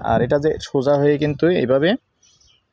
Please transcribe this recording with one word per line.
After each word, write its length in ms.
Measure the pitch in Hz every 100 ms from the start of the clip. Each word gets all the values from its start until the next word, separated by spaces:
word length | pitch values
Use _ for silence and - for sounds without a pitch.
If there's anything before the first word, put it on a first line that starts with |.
আর 180 | 110 113
এটা 160 | 123 147
যে 160 | 151 -
সোজা 340 | - 139 131
হয়ে 240 | 143 143 147
কিন্তু 300 | 151 143 165
এইভাবে 460 | 180 120 135 165 247 _ _ _ _ _ _ _